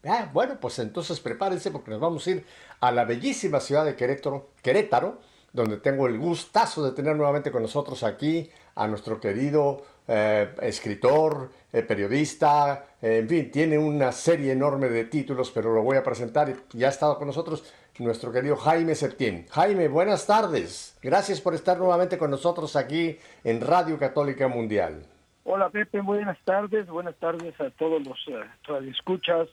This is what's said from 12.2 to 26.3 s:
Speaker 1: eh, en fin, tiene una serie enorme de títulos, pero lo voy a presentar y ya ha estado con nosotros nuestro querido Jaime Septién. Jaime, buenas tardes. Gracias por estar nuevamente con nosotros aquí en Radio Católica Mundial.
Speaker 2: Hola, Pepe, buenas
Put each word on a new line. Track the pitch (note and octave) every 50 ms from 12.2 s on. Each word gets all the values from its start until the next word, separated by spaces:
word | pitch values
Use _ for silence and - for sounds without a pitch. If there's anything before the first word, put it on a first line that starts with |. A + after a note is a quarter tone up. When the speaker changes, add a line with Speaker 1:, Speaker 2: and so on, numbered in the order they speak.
| D3+ D3+ - - - D3+ D3 D3 D3 C#3+ C#3 C3+ - - _ _ -
Speaker 1:
eh, | A2+ A2+ A2+
en | A2+ A2
fin, | E3+ E3+ C#3+ B2+
tiene | - C#3 D#3 D#3+ D#3 D3+
una | D#3 D#3 D3 D3 C3+ B2+ A#2+
serie | - - - E3+ D#3 C#3+ C3+ C3+
enorme | C3 C3+ D3 C#3 C3+ C3+ B2+
de | A#2 A#2 A2+
títulos, | A2+ - D3+ C3 C3 C#3 B2+ C3 B2+
pero | - A#2 A2 A2+ A2+
lo | A2 G#2+
voy | B2 C3+
a | C3+ B2+
presentar | C3+ A#2+ G#2 A#2+ A2+ - D3 D3+ C3+
y | C3 - - _ - A#2
ya | B2
ha | C3+
estado | C#3 - D#3 D3+ C#3+ -
con | C#3
nosotros | C#3+ C3 D3 E3+ E3 D#3+ D3+ - - - - _ _ _ -
nuestro | B2 A#2 A2+ A#2 - A#2+
querido | A2+ B2+ B2+ C#3+ D3
Jaime | - - D3+ E3 E3+ E3 E3 D#3
Septién. | - D3+ C3 - - C3 A2+ F#2+ E2+ E2 -
Jaime, | - D3 E3+ G3+ G3+ F#3+ E3+ D3
buenas | C3+ D#3 F3+ G#3 G#3 F3+ -
tardes. | - G#3 A3 A3 F#3 D#3+ A#2 F2 E2+ - - - - _ _ -
Gracias | B2+ D3+ G3 G3 G3+ G3 -
por | - F3+ E3
estar | D#3+ - - F#3 F3+
nuevamente | F#3 F#3 F3 E3+ F3+ F3+ F#3 F3
con | E3 D3
nosotros | C#3 C3+ - E3+ F3 F3 E3 D3 -
aquí | D3+ B2+ A#2+ C#3+ E3 E3+ E3 D#3 - - - - - _
en | A#2 A2+ A#2 A2+
Radio | C3 E3 F3+ F3 D#3+ D#3+ D3
Católica | C#3+ C3 - D3+ D3 C#3+ C3 C3+ C#3 C3
Mundial. | B2 A#2+ A#2 A2 G#2+ G2+ F#2 D#2+ D2+ D#2+ E2 - _ _ _ _ _ _ _
Speaker 2:
Hola, | - F#3 G3 G3 F3+
Pepe, | - G#3 G#3+ - - G3+ G3
buenas | G3 G3+ G#3 G#3 G3+